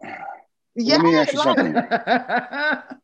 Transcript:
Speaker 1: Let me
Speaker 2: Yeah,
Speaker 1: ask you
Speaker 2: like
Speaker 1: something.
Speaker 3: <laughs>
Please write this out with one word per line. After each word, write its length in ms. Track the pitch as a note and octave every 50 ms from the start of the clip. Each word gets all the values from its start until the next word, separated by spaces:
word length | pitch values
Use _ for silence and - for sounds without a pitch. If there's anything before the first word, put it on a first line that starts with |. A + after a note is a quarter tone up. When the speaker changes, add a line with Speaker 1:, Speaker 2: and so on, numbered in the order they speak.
Speaker 1:
Let 1000 | - - - - - - - - - _ _ _ _ _ _ A#3+ A3+ A#3+ D4+ E4
me 80 | E4+ E4 E4
Speaker 2:
Yeah, 40 | D#4
Speaker 1:
ask 140 | D4 C#4+ C#4
you 60 | C#4+
Speaker 2:
like 180 | D4+ C4+ A#3+ C4+
Speaker 1:
something. 180 | C#4 B3+ -
Speaker 3:
<laughs> 1120 | A#3+ A#3 - A#3+ - - - A#3+ B3 - - G#3 B3 - - - C#4+ D4 D4+ D4 - - - - -